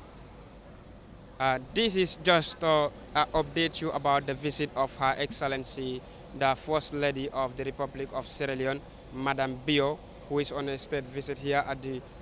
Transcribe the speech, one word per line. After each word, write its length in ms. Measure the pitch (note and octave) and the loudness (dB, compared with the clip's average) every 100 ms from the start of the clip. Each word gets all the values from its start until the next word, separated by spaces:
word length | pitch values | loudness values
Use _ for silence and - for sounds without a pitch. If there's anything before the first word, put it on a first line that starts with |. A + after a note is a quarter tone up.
| - - - - - - - - - - - - - - | -16 -16 -16 -16 -18 -18 -18 -18 -18 -18 -18 -18 -12 0
Uh, 180 | C3 C3 B2+ | 2 2 0
this 220 | G3+ A3+ F#3+ | 2 4 4
is 220 | F3 - | 2 2
just 420 | E3 E3+ - - | 6 6 6 2
to, 320 | E3 D#3 D3 - - D3+ | 4 6 4 -2 -2 2
uh, 100 | D3 | 2
update 480 | D#3 C#3+ D#3+ E3 - | 2 2 2 2 0
you 100 | D#3+ | -2
about 340 | C#3+ C#3+ C#3 C#3 | 0 4 2 2
the 60 | |
visit 360 | C3 D3 C#3 D3 B2 | -2 0 0 0 0
of 200 | C3+ - | -2 2
Her 180 | C3+ C3+ | 2 2
Excellency, 840 | C#3+ - C#3 C3+ B2+ C3+ C3 B2+ - - - C3+ | 0 0 0 -2 -2 -4 -4 -6 -8 -16 -10 0
the 160 | C3+ C3 | 2 2
First 380 | - D#3 - | 2 2 2
Lady 360 | D3 C#3+ C3+ C#3+ | 2 0 0 -2
of 280 | C3+ C3 B2+ | -2 -2 -2
the 60 | |
Republic 460 | C3+ C3 C3+ C3+ C#3 | -6 -4 -4 -4 -6
of 140 | C3 A#2+ | -4 -2
Sierra 280 | - C#3 C3 | -2 0 0
Leone, 240 | C3 C#3 - - - | 0 -2 -6 -16 -12
Madam 440 | B2+ C3+ C3+ C3 B2+ C3+ | -2 0 2 0 0 2
Bio, 320 | D3 C#3 D3+ - - - | 4 4 2 -8 -14 -2
who 100 | D3 | 0
is 120 | C#3+ | 2
on 180 | C#3+ C#3 | 0 -2
a 80 | C3+ | -2
state 260 | - C#3+ B2+ | -2 -2 -4
visit 340 | C#3 C#3 C3 | -4 -4 -2
here 240 | C#3 C#3+ C#3 | 0 2 2
at 140 | C3 | -2
the, 200 | C3 C3 - - | -4 -6 -8 -10